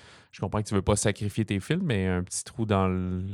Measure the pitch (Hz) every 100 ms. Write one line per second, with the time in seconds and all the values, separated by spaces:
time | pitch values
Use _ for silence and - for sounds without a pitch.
0 | - - - - 95 107 104 101 92 104
1 | 110 98 104 - 107 101 - 165 180 101
2 | 95 90 92 - - - 110 98 95 92
3 | 90 92 95